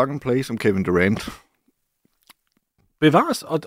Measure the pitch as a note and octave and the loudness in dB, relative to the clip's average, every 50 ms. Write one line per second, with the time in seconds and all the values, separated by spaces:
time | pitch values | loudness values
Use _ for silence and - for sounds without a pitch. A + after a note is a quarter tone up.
0 | C3 C3+ D3 C#3+ - C3 B2 C3 C3 - A#2+ A2 - A2+ G2 F#2+ F2+ F2 F2+ F2 | 2 2 -2 -6 -4 -2 -2 -2 -2 -4 -6 -2 0 0 0 0 0 0 2 2
1 | F2+ G2 G#2+ - - - - - _ _ _ _ _ _ _ _ _ _ _ _ | 2 2 0 -2 -6 -10 -16 -18 _ _ _ _ _ _ _ _ _ _ _ _
2 | _ _ _ _ _ _ _ _ _ _ _ _ _ _ _ _ _ _ _ _ | _ _ _ _ _ _ _ _ _ _ _ _ _ _ _ _ _ _ _ _
3 | D#3 D#3 C#3+ F#3+ C#4+ E4+ B3+ - - - D#3+ D#3 - | 4 4 6 4 2 2 -2 -6 -6 -6 -6 -6 -4